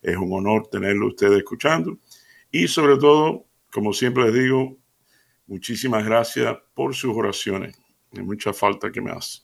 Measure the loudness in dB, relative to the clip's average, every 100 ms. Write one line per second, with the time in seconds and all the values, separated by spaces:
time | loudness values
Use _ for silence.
0 | -4 -4 -4 -2 0 0 -2 -6 -2 0
1 | -2 2 4 4 2 -4 0 0 -2 -10
2 | _ -20 _ _ _ -2 0 2 4 6
3 | 8 6 4 -2 _ _ _ -4 -2 0
4 | 0 2 2 4 2 0 -2 -8 _ _
5 | _ _ _ _ _ -14 -8 -6 -2 -2
6 | 2 2 2 -2 -2 -4 _ -6 -6 -4
7 | -4 -2 -4 -4 -4 -6 -6 -16 _ _
8 | _ -12 -8 -6 -6 0 -2 0 -6 -8
9 | -10 -10 -12 -16